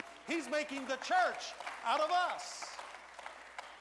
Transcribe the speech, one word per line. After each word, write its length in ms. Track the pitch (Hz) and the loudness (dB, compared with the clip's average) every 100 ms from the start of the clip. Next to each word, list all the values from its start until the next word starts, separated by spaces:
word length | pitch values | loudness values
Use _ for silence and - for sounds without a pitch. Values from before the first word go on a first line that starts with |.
| - - - | -10 -12 -2
He's 220 | 330 247 | 0 2
making 360 | 302 294 277 254 | 0 0 -2 -2
the 120 | 254 | -2
church 560 | - 370 320 - - - - - 226 | 4 6 6 4 -4 -6 -8 -2 2
out 160 | 285 | 4
of 100 | 311 | 6
us. 540 | 359 349 190 - - - - - - - - - - - - - - | 6 4 2 -4 -6 -8 -8 -10 -12 -14 -12 -12 -14 -12 -12 -12 -14